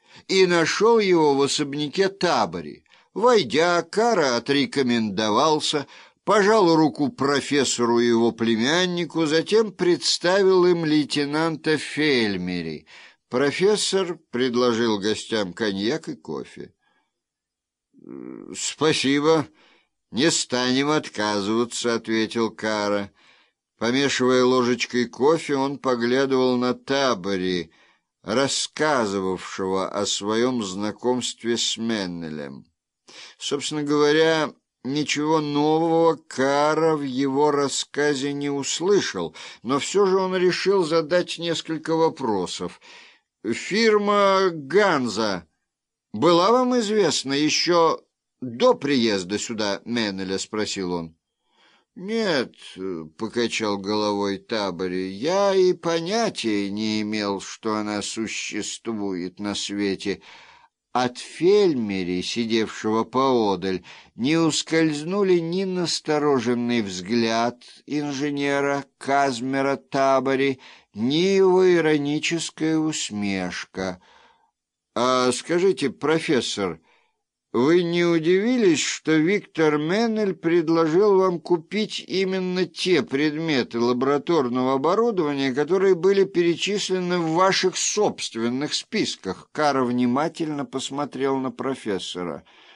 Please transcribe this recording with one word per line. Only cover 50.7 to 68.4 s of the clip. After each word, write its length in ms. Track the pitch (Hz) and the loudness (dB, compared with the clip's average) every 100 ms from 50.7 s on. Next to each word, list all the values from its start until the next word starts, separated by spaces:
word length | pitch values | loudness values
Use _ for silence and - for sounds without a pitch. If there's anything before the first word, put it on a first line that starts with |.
| 98 90 | -4 -4
он. 220 | 87 82 - _ _ _ _ _ _ _ - | -6 -8 -16 _ _ _ _ _ _ _ -14
"Нет", — 600 | 190 226 208 143 107 - - 92 95 85 80 - | -6 -4 0 -2 -2 -10 -20 -12 -8 -8 -10 -10
покачал 600 | 110 117 113 - 110 101 | -6 -2 -2 -2 -2 -2
головой 600 | 95 107 104 101 101 98 | -2 -2 0 0 -2 -4
Табори, — 720 | - 110 98 85 92 92 95 | -6 -4 -4 -4 -4 -4 -6
"я 420 | 98 147 196 202 | -6 -2 0 2
и 200 | 190 185 | 4 2
понятия 960 | 175 170 170 165 226 214 - 113 104 98 | 2 -2 -2 -2 -2 -2 -2 -2 -2 -2
не 300 | 104 110 107 | -4 -2 -2
имел, 400 | 107 107 101 98 | -2 -4 -4 -4
что 340 | - - 113 107 | -8 -8 -4 -4
она 260 | 107 104 | -4 -6
существует 1400 | - 110 110 - - 104 95 - 117 107 101 90 90 90 | -6 -6 -8 -8 -8 -8 -8 -10 -8 -6 -6 -6 -8 -8
на 160 | 104 95 | -6 -6
свете". 680 | - 101 101 95 101 92 - - - - _ _ _ | -6 -4 -4 -4 -6 -8 -12 -20 -20 -20 _ _ _
От 260 | 123 123 - | -2 -2 -4
Фельмери, 1040 | - - 170 208 185 131 104 95 87 90 | -14 0 4 4 4 2 -2 -2 -2 -4
сидевшего 840 | - 117 113 113 104 - 110 113 110 | -4 -4 0 0 0 -4 -2 0 0
поодаль, 800 | 127 135 123 104 90 95 92 - - - - | 0 2 2 2 0 -2 -4 -8 -20 -20 -6
не 200 | 131 165 | 0 2
ускользнули 1040 | 165 147 - 165 160 147 156 202 185 175 | 2 0 0 0 2 0 -4 0 2 2
ни 240 | 165 185 | 0 -4
настороженный 1200 | 190 180 165 - - 151 147 135 117 120 120 120 | -2 -4 -4 -4 -2 0 2 0 0 -2 0 -2
взгляд 800 | 101 92 90 117 113 113 120 123 - - - | -2 -8 -2 0 2 2 0 -4 -16 -20 -8
инженера 960 | 147 147 135 147 143 | -6 -4 -4 -4 -2